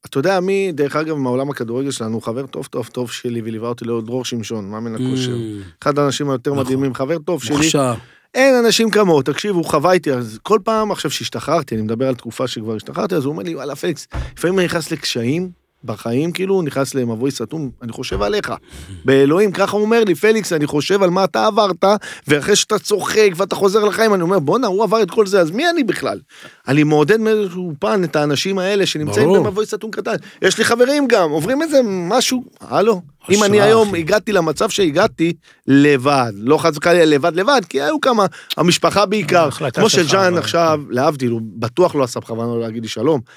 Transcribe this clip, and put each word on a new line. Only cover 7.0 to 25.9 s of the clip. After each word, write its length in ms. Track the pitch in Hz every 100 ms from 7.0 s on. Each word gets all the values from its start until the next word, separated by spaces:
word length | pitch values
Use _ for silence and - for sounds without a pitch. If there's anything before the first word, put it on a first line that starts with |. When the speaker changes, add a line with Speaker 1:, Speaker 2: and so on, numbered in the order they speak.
| 135 165
Speaker 1:
טוב 260 | 156 160
שלי. 120 | 117 143
Speaker 2:
מוכשר. 380 | 156 151 131 113 - _ _
Speaker 1:
אין 220 | 247 269 254
אנשים 340 | 233 196 226
כמוהו, 320 | 208 196 151
תקשיב, 340 | 131 139 208 180
הוא 100 | 160
חווה 260 | 156 160
איתי, 200 | 185 165
אז 260 | 127 117 110
כל 160 | - 214
פעם 280 | 196 220 214
עכשיו 200 | 175 156
שהשתחררתי, 640 | - 117 117 - 165 139 113
אני 60 |
מדבר 240 | 107 113 131
על 80 | 127
תקופה 320 | 120 - 131
שכבר 280 | - 110 107
השתחררתי, 400 | - 143 202 180
אז 100 | 135
הוא 60 |
אומר 120 | 160
לי, 120 | 185 160
"וואלה, 200 | 139 135
פליקס, 320 | 175 160 - - - -
לפעמים 220 | 170 190
אני 60 | 175
נכנס 260 | 170 151
לקשיים 580 | 160 - 123 117 160 185 175 _ _ 131
בחיים, 460 | 107 113 120 165
כאילו, 240 | 170 190 190
הוא 80 |
נכנס 320 | 151 135 135 139
למבוי 360 | 120 110 135
סתום, 380 | 131 113 160 139 -
אני 100 | 120
חושב 300 | 113 123 -
עליך." 320 | 208 208 127 113 _ -
Speaker 2:
<laughs> 260 | - 95 127
Speaker 1:
באלוהים, 460 | 135 139 165 208
ככה 260 | 175 190 202
הוא 40 | 214
אומר 180 | 233
לי, 120 | 214 165
"פליקס, 380 | 214 220 185
אני 140 | 165 143
חושב 360 | 147 143 196
על 60 | 185
מה 140 | 180
אתה 220 | 190 220 214
עברת, 380 | 214 208 170 190 202 - - -
ואחרי 280 | 147 131 202
שאתה 240 | - 208
צוחק 500 | - 202 - 214 208 170
ואתה 200 | 190 156
חוזר 280 | 190 208 208
לחיים", 280 | 202 220
אני 80 | 196
אומר, 160 | 170 190
"בואנה, 280 | 139 214 240
הוא 160 | 185
עבר 180 | 208 220
את 100 | 190
כל 160 | - 196
זה, 140 | 196
אז 100 | 160
מי 180 | 196 339
אני 140 | 339
בכלל?" 360 | 240